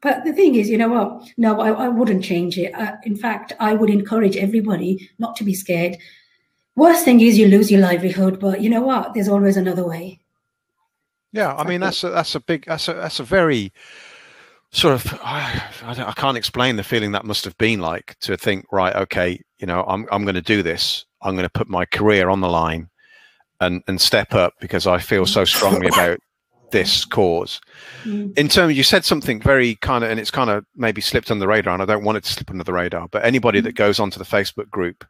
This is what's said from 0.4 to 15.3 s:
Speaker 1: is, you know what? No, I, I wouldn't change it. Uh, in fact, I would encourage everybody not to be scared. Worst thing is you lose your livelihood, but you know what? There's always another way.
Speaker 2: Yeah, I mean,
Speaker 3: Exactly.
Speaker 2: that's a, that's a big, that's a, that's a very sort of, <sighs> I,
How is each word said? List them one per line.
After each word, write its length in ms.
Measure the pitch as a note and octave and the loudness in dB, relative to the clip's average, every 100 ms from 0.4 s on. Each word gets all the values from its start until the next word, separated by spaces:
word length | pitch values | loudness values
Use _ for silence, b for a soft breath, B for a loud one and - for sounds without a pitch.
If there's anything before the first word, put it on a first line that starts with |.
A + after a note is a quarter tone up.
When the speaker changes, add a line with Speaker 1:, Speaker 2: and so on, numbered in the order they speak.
| F#4+ A#3+ | 4 4
Speaker 1:
is, 140 | G3+ | 2
you 80 | A3 | 2
know 120 | A3+ | 2
what? 380 | A#3+ G#3 - - - | 2 -2 -6 -18 0
No, 220 | A3+ G#3+ | 0 2
I, 80 | G#3+ G#3+ B3 | 0 0 0
I 20 | |
wouldn't 340 | A#3 A#3+ F#3+ | 0 2 0
change 340 | F#3+ F3 F3 F3+ | 0 -2 -2 -2
it. 160 | E3+ | -6
Uh, 220 | - G#3+ - | -4 -8 -8
in 120 | A#3 G3+ | -6 -4
fact, 360 | A#3+ G3+ - - | -4 -6 -10 -4
I 140 | G#3+ | 0
would 160 | G#3+ G#3+ | 2 4
encourage 480 | G3+ G3 A3 G3+ F#3+ | 2 2 2 2 2
everybody 720 | G3 A3 G#3 F3 F3+ F#3 - _ | 0 0 0 -2 -2 -4 -6 _
not 160 | A3+ - | -10 -4
to 80 | |
be 100 | G3+ | -4
scared. 440 | F#3 - F3 F3 F#3 b b b b b _ _ - | -4 -2 -2 -2 -6 b b b b b _ _ 4
Worst 280 | D#4 E4+ C#4 | 6 6 6
thing 140 | A#3+ | 8
is 180 | A#3 G#3 | 8 8
you 100 | G#3 | 8
lose 220 | G3 G#3+ | 8 6
your 120 | G3 | 6
livelihood, 580 | F#3 F3 F3+ F#3 F#3+ F#3 | 6 2 0 0 0 0
but 220 | G3 G3 | -2 -2
you 80 | A3 | 0
know 120 | A#3 | 0
what? 320 | B3+ B3+ - | 0 -2 -2
There's 140 | A#3 G3 | -4 0
always 280 | G3+ G3+ G3 | 2 4 2
another 280 | F#3 F3 F3 | 0 -2 -4
way. 340 | E3 F#3 F#3 _ _ _ _ _ _ _ _ _ _ _ | -6 -10 -18 _ _ _ _ _ _ _ _ _ _ _
Speaker 2:
Yeah, 200 | G#3+ F#3+ C#3 | -4 -4 -2
I 100 | D3 | -4
mean, 180 | F3+ | -2
Speaker 3:
Exactly. 20 | F#3+ | -2
Speaker 2:
that's 180 | - | -4
a, 60 | F3+ | -4
that's 260 | F3 E3 D3+ | -2 -4 -6
a 40 | |
big, 260 | - D#3+ - | -4 -6 -4
that's 220 | D#3+ - | -6 -6
a, 60 | |
that's 260 | E3 E3 - | -6 -8 -8
a 40 | |
very 500 | A#2+ F#3+ E3 C3 G2+ b b b b b b b b b b | -2 2 2 2 -2 b b b b b b b b b b
sort 220 | - E3+ C3 | 0 2 2
of, 240 | - - | -2 -10
<sighs> 40 | |
I, 380 | - | -8